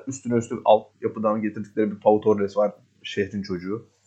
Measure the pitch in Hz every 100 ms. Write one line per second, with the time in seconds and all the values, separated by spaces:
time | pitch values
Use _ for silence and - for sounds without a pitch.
0 | - 127 120 117 113 117 110 110 - _
1 | 113 110 110 110 107 110 104 - 107 101
2 | 110 107 110 104 98 - 104 - _ _
3 | - - 95 101 98 90 92 110 - _